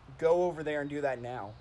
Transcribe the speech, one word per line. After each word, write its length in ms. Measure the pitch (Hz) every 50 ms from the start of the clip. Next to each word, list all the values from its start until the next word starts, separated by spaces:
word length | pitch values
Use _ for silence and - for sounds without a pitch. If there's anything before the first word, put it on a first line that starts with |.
| - - 135
Go 260 | - 160 160 165 175 180
over 200 | 180 160 156 151
there 180 | 151 151 147
and 80 | 143 143
do 120 | 143 147
that 200 | 143 139 131 120
now. 300 | 120 120 127 120 98 104 110 -